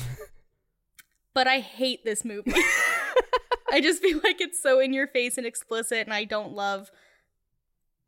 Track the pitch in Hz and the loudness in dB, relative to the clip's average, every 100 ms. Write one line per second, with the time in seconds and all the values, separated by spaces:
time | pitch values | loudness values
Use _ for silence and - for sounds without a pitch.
0 | - - - - _ _ _ _ _ _ | -10 -10 -14 -20 _ _ _ _ _ _
1 | - _ _ 269 254 269 - 226 262 240 | -20 _ _ 0 2 2 -2 -2 -2 -2
2 | 226 208 233 208 247 - - - 1017 659 | -4 -4 -6 -6 0 2 4 4 2 0
3 | 740 523 - 508 - 494 - 294 302 330 | 0 0 2 -2 -2 -4 0 2 2 2
4 | 381 311 359 359 359 - 269 262 262 269 | 2 2 0 0 -4 -2 4 4 4 0
5 | 269 247 247 262 233 - - 226 226 226 | 0 -2 -2 -4 -6 -10 -6 -6 -2 -4
6 | 214 208 214 214 202 202 202 196 202 _ | -2 -4 -2 -6 -6 -4 -2 -2 -8 _
7 | _ _ _ _ _ _ _ _ _ _ | _ _ _ _ _ _ _ _ _ _